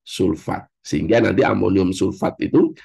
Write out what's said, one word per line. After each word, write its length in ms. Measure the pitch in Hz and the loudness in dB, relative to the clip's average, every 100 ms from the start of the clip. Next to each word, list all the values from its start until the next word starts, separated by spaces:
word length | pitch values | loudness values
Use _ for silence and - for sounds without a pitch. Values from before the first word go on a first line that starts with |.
sulfat. 640 | - - 90 80 - - - _ | -18 -2 -2 -2 -6 -8 -10 _
Sehingga 400 | - - 80 110 | -6 -4 0 2
nanti 240 | 107 95 - | 2 2 2
amonium 480 | 101 98 98 90 | 0 0 2 0
sulfat 460 | 92 95 - - - | 0 -4 -2 -6 -4
itu 320 | - - 330 - | 0 2 2 -2